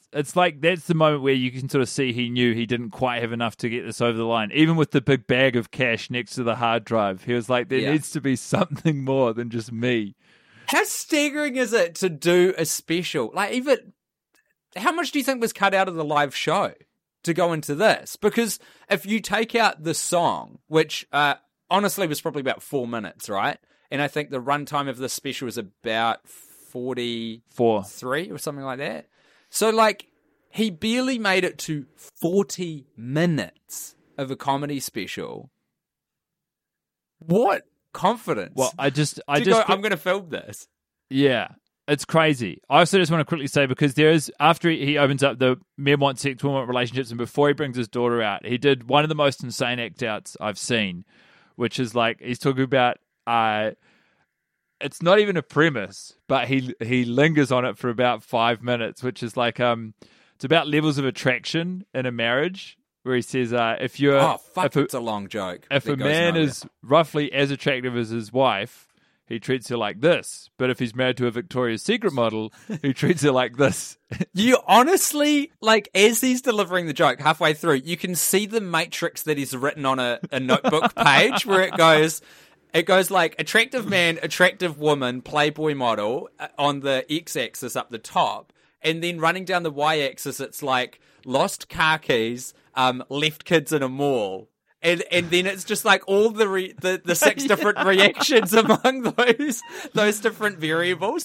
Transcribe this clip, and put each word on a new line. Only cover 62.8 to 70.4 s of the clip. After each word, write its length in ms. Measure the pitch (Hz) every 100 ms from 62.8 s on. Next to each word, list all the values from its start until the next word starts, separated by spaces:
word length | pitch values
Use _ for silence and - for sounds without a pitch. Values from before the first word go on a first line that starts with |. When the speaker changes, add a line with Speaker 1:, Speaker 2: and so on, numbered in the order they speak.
| _ _
Speaker 1:
where 120 | 123 127
he 60 |
says, 300 | 113 135 120
uh, 220 | 120 113 113
if 180 | 117 -
you're, 180 | 143 139
Speaker 2:
Oh, 180 | 139 117
fuck, 300 | - - -
Speaker 1:
if 80 | 147
a, 40 |
Speaker 2:
it's 120 | 147
a 60 | 127
long 280 | 117 104 98
joke 400 | 110 92 90 _
Speaker 1:
if 120 | 139
Speaker 2:
that 100 | 135
Speaker 1:
a 20 | 139
Speaker 2:
goes 80 | 143
Speaker 1:
man 300 | 160 170 165
Speaker 2:
nowhere. 80 | 147
Speaker 1:
is 180 | - - _
roughly 500 | 110 151 156 151 147
as 180 | 139 139
attractive 460 | 139 151 127 127 120
as 120 | 113
his 220 | 117 104
wife, 560 | 123 131 98 113 - _ _ _ _ _
he 120 | 117
treats 300 | - 131 -
her 80 | 120
like 240 | 104 98
this. 480 | 151 151 - -